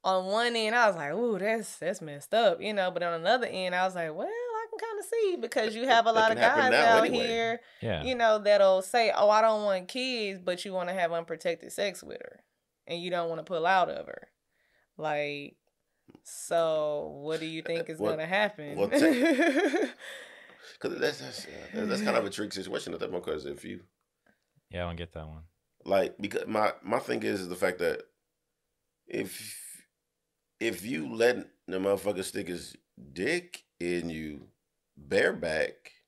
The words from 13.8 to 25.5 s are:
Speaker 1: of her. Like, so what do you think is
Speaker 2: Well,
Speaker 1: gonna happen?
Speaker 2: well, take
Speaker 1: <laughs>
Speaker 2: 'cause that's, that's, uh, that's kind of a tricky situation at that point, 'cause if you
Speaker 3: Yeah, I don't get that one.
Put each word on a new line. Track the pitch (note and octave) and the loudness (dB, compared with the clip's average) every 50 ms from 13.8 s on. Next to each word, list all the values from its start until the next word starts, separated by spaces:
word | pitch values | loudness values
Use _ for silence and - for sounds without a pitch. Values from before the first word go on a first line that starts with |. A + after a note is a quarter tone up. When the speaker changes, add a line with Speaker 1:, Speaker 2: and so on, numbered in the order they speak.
| E3+ - | 4 2
Speaker 1:
of | - - - | 0 -8 -8
her. | - - - - _ _ _ _ _ _ _ _ _ _ _ _ _ _ | -10 -12 -14 -16 _ _ _ _ _ _ _ _ _ _ _ _ _ _
Like, | - D#3 D#3 D3 D3 D3 D3 D3 C#3+ C#3+ - _ _ _ _ _ _ _ _ _ _ _ _ - - _ | -6 -4 -2 -2 -2 -2 -4 -6 -8 -12 -14 _ _ _ _ _ _ _ _ _ _ _ _ -20 -20 _
so | - - - - - E3+ E3+ E3 D#3+ D#3 D#3 D3+ D3+ D3 D3 D#3 D3+ D3 C#3 C#3+ | -18 -16 -14 -4 0 2 2 4 4 2 2 0 0 -2 -4 -4 -8 -10 -8 -6
what | D#3 D#3+ D#3 | -4 -4 -4
do | D#3+ | -4
you | D#3+ D#3+ D#3+ D#3+ | -6 -8 -8 -6
think | - E3 E3 E3 - | -4 -4 -4 -4 -6
is | D#3+ D#3 | -4 -2
Speaker 2:
Well, | - - E3 | -2 -2 0
Speaker 1:
gonna | D#3 D#3 | -2 -2
happen? | E3 F#3 G3+ G#3+ G3+ G#3 - D3+ C#3+ C#3+ | 0 0 2 2 0 -2 -8 -12 -10 0
Speaker 2:
well, | - G3+ G#3 | 0 0 4
take | - C#4+ D4 E4 C#4 A#3+ | 4 6 6 6 6 4
Speaker 1:
<laughs> | C4 E4 C#4+ B3 E4+ D#4+ C4 D4+ G4 D4 C4 F#4 F4+ - - - - - - - - - - - - - - - - - - _ | 4 2 4 4 4 4 4 2 2 2 0 0 -2 -2 -6 -14 -16 -16 -16 -16 -16 -18 -20 -20 -20 -20 -20 -20 -20 -20 -14 _
Speaker 2:
'cause | - B2+ - - | -6 -6 -4 -2
that's, | - C#3+ C#3+ C#3 | -2 -2 -2 -4
that's, | C3+ C3 - - - | -12 -12 -12 -12 -14
uh, | - - - - - - G#3+ - | -14 -14 -16 -16 -10 -6 -6 -2
that's | G#3+ - - G#3+ | -2 -2 -2 0
kind | G#3 - | 0 0
of | A#2 G#2 | 0 0
a | G2 | -2
tricky | G2 A2 G#2+ G2+ - | -4 -6 -6 -6 -6
situation | G2 F2+ F#2 - G#2+ - - E2+ | -10 -8 -6 -6 -6 -6 -6 -6
at | E2+ | -6
that | G2 - | -6 -6
point, | F#2 F2+ F2 | -6 -6 -4
'cause | - D#2 D2+ C2+ | -4 -6 -6 -6
if | C#2+ C#2+ C#2 - | -10 -12 -12 -12
you | - G2 - F2+ _ _ _ _ _ _ _ _ _ _ _ _ _ _ _ _ _ | -14 -14 -14 -16 _ _ _ _ _ _ _ _ _ _ _ _ _ _ _ _ _
Speaker 3:
Yeah, | - F2 F2 | -8 -8 -6
I | |
don't | F2 E2+ | -6 -6
get | E2 E2+ E2+ _ | -8 -10 -12 _
that | D#2+ D#2 | -14 -14
one. | D#2 D#2 D#2+ D#2+ _ | -12 -14 -16 -18 _